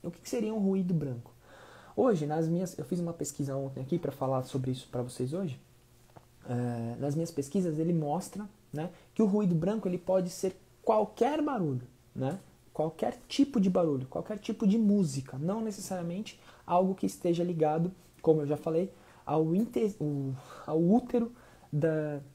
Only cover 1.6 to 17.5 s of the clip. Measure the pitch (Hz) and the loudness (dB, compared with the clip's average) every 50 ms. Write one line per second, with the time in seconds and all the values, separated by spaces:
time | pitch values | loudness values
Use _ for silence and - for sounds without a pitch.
1.6 | - - - - - - - - 254 262 208 160 151 147 151 165 165 160 170 175 | -20 -20 -20 -20 -20 -10 0 4 4 4 4 4 0 0 0 0 0 2 0 0
2.6 | 185 175 - - - - 185 175 170 170 170 - 151 - - - 143 135 135 135 | -2 -4 -6 -8 -6 -4 -2 -2 -2 -4 -4 -6 -6 -8 -4 -4 -4 -2 -2 -4
3.6 | 139 135 135 131 131 131 180 156 - 143 131 - 135 131 135 127 127 - - 135 | -4 -6 -8 -8 -4 -2 -2 -2 -2 -4 -4 -2 -2 0 0 -2 -2 -2 -4 -2
4.6 | 127 127 127 131 - - - 123 123 123 - - 127 127 151 185 196 156 123 - | -2 -2 -4 -4 -6 -6 -6 -6 -6 -6 -4 -6 -4 -4 -2 -4 -4 -4 -6 -8
5.6 | - - - - _ _ - - - - - - - _ _ _ - - 123 123 | -14 -20 -20 -20 _ _ -20 -20 -20 -20 -20 -20 -20 _ _ _ -8 -4 -4 -2
6.6 | 123 123 120 117 117 117 117 - 135 143 143 160 165 165 - - 139 - - 202 | -2 -2 -2 -4 -4 -6 -6 -4 -4 -2 0 -2 -2 -2 -4 -6 -6 -2 -2 0
7.6 | 180 170 151 151 160 170 175 160 151 143 147 180 185 - - 190 214 202 - - | 0 0 0 0 0 2 2 2 2 0 -2 -2 -4 -8 -10 -12 -12 -12 -16 -20
8.6 | - - - 147 160 175 - - - - - - 220 202 196 208 208 180 175 156 | -20 -12 -8 -8 -8 -8 -10 -14 -20 -10 0 2 2 4 4 2 2 2 2 2
9.6 | 165 190 214 226 - 190 175 175 - - 185 190 185 180 - - - 185 185 - | 2 0 -2 -2 -2 -2 -4 -4 -2 0 2 2 2 0 -4 -4 -4 -4 -4 -6
10.6 | - _ - _ - - 220 214 214 208 - - 233 262 302 320 302 294 277 220 | -20 _ -20 _ 0 2 2 2 2 0 0 2 2 2 2 2 0 0 0 0
11.6 | 175 147 131 123 123 - - _ _ _ _ - 131 135 170 196 - - - _ | 0 0 -2 -4 -6 -10 -20 _ _ _ _ -4 -4 -4 -4 -6 -10 -20 -20 _
12.6 | _ - _ - 156 165 160 - 220 240 - - - - - - 277 277 - 240 | _ -12 _ -4 -4 -4 -2 -2 -4 -4 -4 -6 -14 -6 2 2 2 4 4 2
13.6 | 190 190 180 190 175 160 143 131 131 131 - - - - 214 208 - - 208 - | 4 4 4 4 4 4 2 0 -2 -4 -6 -8 -6 -6 -10 -8 -6 -6 -4 2
14.6 | 233 190 202 233 220 202 202 208 190 147 131 135 131 - - 131 147 175 202 226 | 4 4 4 6 6 4 6 4 4 2 0 -4 -6 -6 -8 -4 -2 -2 -2 -2
15.6 | 220 220 196 202 190 - 190 180 170 170 170 196 220 - - - - - - - | -4 -6 -6 -8 -8 -6 -6 -6 -4 -6 -6 -6 -8 -10 -12 -18 -20 -20 -20 -20
16.6 | - - 175 180 190 185 190 - - 190 - - - 175 170 165 175 175 | -4 2 4 4 4 4 2 0 -2 -4 -4 -2 0 0 2 2 0 0